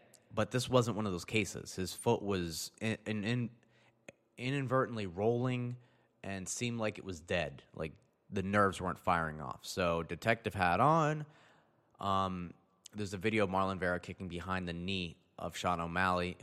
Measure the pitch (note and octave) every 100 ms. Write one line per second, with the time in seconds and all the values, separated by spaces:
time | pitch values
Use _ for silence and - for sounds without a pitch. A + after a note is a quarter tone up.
0 | - - _ - G#2+ B2+ B2 B2 A#2 G2+
1 | G#2+ F2 - A2 G2 - - - F2+ -
2 | A#2+ A#2 G2+ F#2+ E2+ D#2+ - - A2 A2
3 | - G#2+ G#2 B2 A#2 - _ _ _ _
4 | - - _ - B2 C#3 C3 C3 G#2+ A#2
5 | G2 E2+ A2 A#2+ B2+ B2 A#2+ B2 - _
6 | _ _ F#2+ G2 F2+ - A#2+ A#2 G#2+ G#2
7 | - F2 F2 F2+ D2 C2+ - - D#2+ -
8 | _ _ _ G2 F#2+ G#2 G2 F2 F2+ -
9 | - E2+ D#2+ D2+ C2+ - - - F2 E2+
10 | E2 - A#2 A2+ G#2 G2+ F2 F2+ C#3 E3
11 | D3+ D#3 D3+ - - - _ _ _ _
12 | G2 F#2+ F#2+ F2+ F2 - _ _ - G#2
13 | G#2 G2 G#2+ A2 G2 F#2+ F#2+ F#2+ F2+ F2+
14 | - F2+ F#2+ E2+ F2 F#2 F2+ E2+ F2 F#2+
15 | F2 - _ - F2 - F#2 F2 E2+ F2
16 | F#2+ F2+ F2+ -